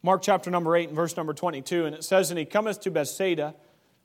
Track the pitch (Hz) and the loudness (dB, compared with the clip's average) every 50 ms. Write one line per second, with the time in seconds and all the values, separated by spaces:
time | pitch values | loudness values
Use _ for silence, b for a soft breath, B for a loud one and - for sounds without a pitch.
0 | - 175 190 185 - - 196 185 190 180 180 175 170 160 170 170 170 147 151 151 | 4 4 2 4 4 2 2 2 2 0 0 0 2 4 4 2 2 0 -2 -2
1 | 170 170 165 185 165 156 151 - - 175 156 135 135 - 180 175 165 151 151 156 | -2 -2 -2 -6 -6 -6 -6 -4 -4 -4 -4 -6 -6 -2 0 0 0 -2 -4 -8
2 | 156 - 190 190 190 151 175 170 151 - - 208 214 220 202 - - 190 160 160 | -2 2 4 4 4 4 -2 -4 -6 0 0 0 0 0 -4 -4 -6 -2 0 0
3 | 147 143 - - 190 190 175 156 147 151 151 b b b b b b b b b | -2 -2 -2 -2 0 0 0 0 -2 -6 -6 b b b b b b b b b